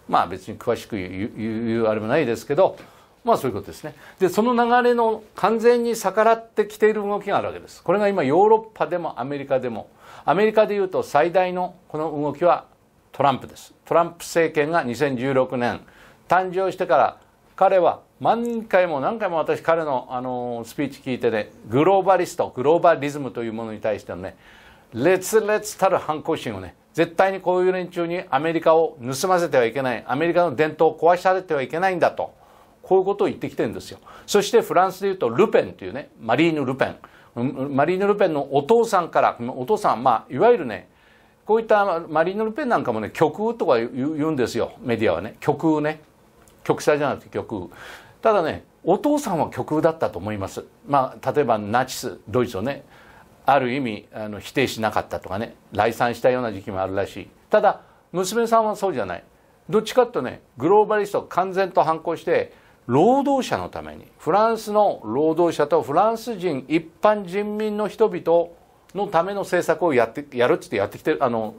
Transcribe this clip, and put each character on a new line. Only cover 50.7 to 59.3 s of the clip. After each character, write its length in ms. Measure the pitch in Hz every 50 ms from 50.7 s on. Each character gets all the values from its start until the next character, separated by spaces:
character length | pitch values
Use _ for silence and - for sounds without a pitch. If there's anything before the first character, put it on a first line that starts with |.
| _ _ -
ま 300 | - 143 139 127 - - - -
あ、 100 | 135 120
例 100 | 151 143
え 20 |
ば 140 | 120 117 104
ナ 280 | 104 101 110 123 131
チ 80 | 131 -
ス、 260 | - - 113 87 - - -
ド 140 | 101 123 120
イ 60 | -
ツ 100 | - 95
を 40 | 104
ね、 220 | 135 139 - - _ - - - - - - - _ _ _ -
あ 120 | - 139 139
る 160 | 131 120 120
意 60 | 143
味、 280 | 135 117 104 101 - _ -
あ 160 | 120 107 107
の、 120 | 104 98
否 120 | - - -
定 140 | 147 127
し 140 | 107 - 117
な 100 | 110 110
か 100 | - 95
っ 80 | 85 -
た 120 | - 85
と 80 | - -
か 100 | 92 101
ね、 180 | 113 - - - _ - -
礼 200 | 98 104 120 117
賛 220 | - 131 120 117
し 80 | 113 -
た 80 | 131
よ 100 | 127 127
う 20 | 123
な 100 | 113 98
時 100 | 98 98
期 80 | 113
も 100 | 98 92
あ 60 | 95
る 100 | 95 95
ら 100 | 98 98
し 140 | - - 101
い。 80 | 87 - - _ _ -
た 100 | - 214
だ、 220 | 208 190 160 - - _ _ _ _ _ -
娘 340 | 175 190 185 214 233 233
さ 120 | 226 233 226
ん 60 | 220
は 120 | 214 202
そ 120 | - 196 196
う 60 | 170
じ 60 | 123
ゃ 40 | 101
な 120 | 92 85
い。 80 | 87 - _